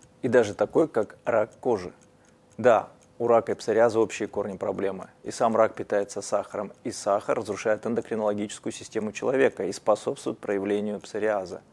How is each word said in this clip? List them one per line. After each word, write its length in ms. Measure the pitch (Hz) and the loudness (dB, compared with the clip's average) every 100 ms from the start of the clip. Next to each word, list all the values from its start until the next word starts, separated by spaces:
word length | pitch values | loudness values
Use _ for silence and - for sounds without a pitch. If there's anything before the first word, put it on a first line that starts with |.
| _ _ | _ _
И 60 | 127 | 2
даже 260 | 120 104 | 4 4
такой, 320 | 98 104 139 160 | 2 0 2 2
как 320 | 117 104 - | 0 -4 -4
рак 260 | - 110 107 - | -2 0 0 -2
кожи. 340 | 131 107 90 - _ _ _ _ _ - | -2 -2 -4 -14 _ _ _ _ _ 0
Да, 320 | 120 107 - - _ - | 4 4 2 -10 _ -4
у 80 | 117 | 4
рака 260 | 113 - | 4 4
и 20 | 101 | -2
псориаза 420 | - 110 117 110 | 0 4 4 4
общие 300 | 107 - 104 | 0 0 -6
корни 280 | 101 101 95 | -4 -6 -4
проблемы. 520 | 101 95 98 95 - _ | -4 -2 -4 -4 -12 _
И 80 | - | -12
сам 240 | - 117 110 | -2 2 4
рак 180 | 110 | 2
питается 480 | - 107 104 101 101 | 0 -2 -2 -2 -6
сахаром, 500 | - 104 95 98 101 - | -4 -4 -2 -8 -8 -10
и 80 | 120 | -12
сахар 440 | - - 101 - 131 | -6 0 0 0 -2
разрушает 480 | 104 98 110 107 | -4 -4 -2 -2
эндокринологическую 880 | 113 117 - 110 107 104 104 - 117 | -2 -4 -4 -2 -2 -2 -4 -8 -10
систему 380 | - 113 110 107 | -10 -8 -6 -6
человека 540 | 104 117 135 127 - 92 | -4 -2 2 2 2 -6
и 60 | |
способствует 680 | 101 - 104 - - - - | -2 0 2 0 -4 -6 -6
проявлению 640 | - 101 98 104 104 98 | -2 -2 0 0 -2 -6
псориаза. 600 | - 107 107 104 87 92 - | -8 -2 0 0 -4 -10 -16